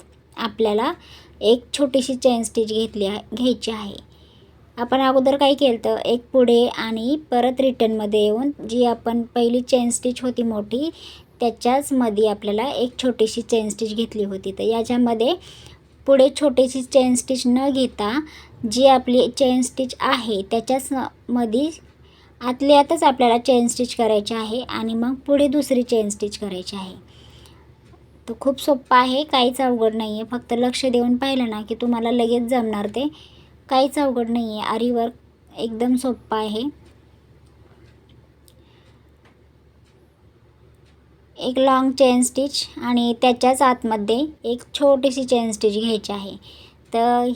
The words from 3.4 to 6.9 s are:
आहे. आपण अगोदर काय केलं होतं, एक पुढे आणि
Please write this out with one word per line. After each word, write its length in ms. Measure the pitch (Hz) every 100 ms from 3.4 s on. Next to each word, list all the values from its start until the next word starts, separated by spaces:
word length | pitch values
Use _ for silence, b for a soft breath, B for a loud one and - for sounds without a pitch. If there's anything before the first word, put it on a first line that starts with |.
| 247 233 226
आहे. 260 | 214 202 - - b b b b b _ -
आपण 220 | 240 262
अगोदर 360 | 262 269 269 277
काय 180 | 277
केलं 180 | 277 277
होतं, 240 | 226 220 220
एक 240 | - 240 -
पुढे 340 | 262 240 233 247
आणि 500 | - 220